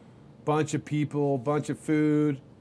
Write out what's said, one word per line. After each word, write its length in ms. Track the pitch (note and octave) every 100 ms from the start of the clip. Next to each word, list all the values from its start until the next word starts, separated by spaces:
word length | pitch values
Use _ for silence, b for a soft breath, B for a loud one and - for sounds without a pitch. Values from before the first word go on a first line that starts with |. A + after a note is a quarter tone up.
| b b b b
bunch 300 | - D3+ D3
of 100 | D3+
people, 540 | - D3 C#3+ D3 C#3+ C3+
bunch 320 | C#3 D3 C#3+
of 100 | C#3
food, 640 | - D3+ D3+ D3+ D3+ C3+ - -